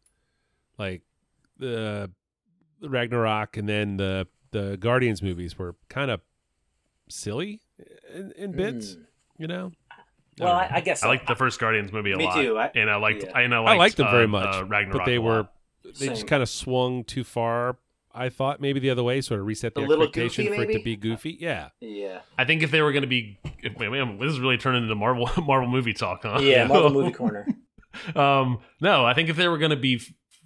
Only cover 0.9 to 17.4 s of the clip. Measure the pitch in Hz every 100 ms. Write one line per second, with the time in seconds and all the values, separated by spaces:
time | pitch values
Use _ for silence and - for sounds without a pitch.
0.9 | 90 _ _ _ _ _ - 131 117 110
1.9 | 104 101 90 _ _ _ _ _ _ 160
2.9 | 127 120 120 113 107 107 - 104 104 104
3.9 | 98 95 95 92 _ _ 107 98 98 110
4.9 | 127 127 101 98 87 87 - 90 85 _
5.9 | - 139 101 _ _ _ _ _ _ _
6.9 | _ - - - 110 196 214 _ _ -
7.9 | - - 160 196 - 196 175 196 120 104
8.9 | 90 - _ _ - 160 180 185 170 _
9.9 | - - _ _ - 175 175 185 175 170
10.9 | 175 110 127 - 117 131 - 113 110 101
11.9 | 107 101 95 - 180 131 110 131 123 107
12.9 | 104 107 107 95 131 123 120 113 208 190
13.9 | 220 117 120 113 104 101 95 95 104 98
14.9 | 101 92 123 113 113 107 _ _ _ -
15.9 | - - - - 147 123 - - 127 127
16.9 | 127 117 - 120 -